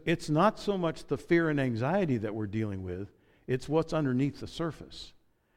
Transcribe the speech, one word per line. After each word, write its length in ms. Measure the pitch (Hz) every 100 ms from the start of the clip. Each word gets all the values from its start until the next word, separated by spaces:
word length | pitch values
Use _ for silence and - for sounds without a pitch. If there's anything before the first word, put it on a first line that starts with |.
| -
it's 240 | 170 -
not 300 | 151 202 208
so 180 | - 196
much 280 | 165 - -
the 120 | 139
fear 320 | - 170 160
and 100 | 147
anxiety 580 | 131 113 131 196 175 120
that 160 | 107
we're 140 | 110 107
dealing 360 | 107 107 98
with, 280 | 92 90 104 - _ _ -
it's 240 | 131 -
what's 240 | 160 160
underneath 460 | 160 139 123 139 -
the 80 | -
surface. 640 | - 165 - 67 - - - _ _ _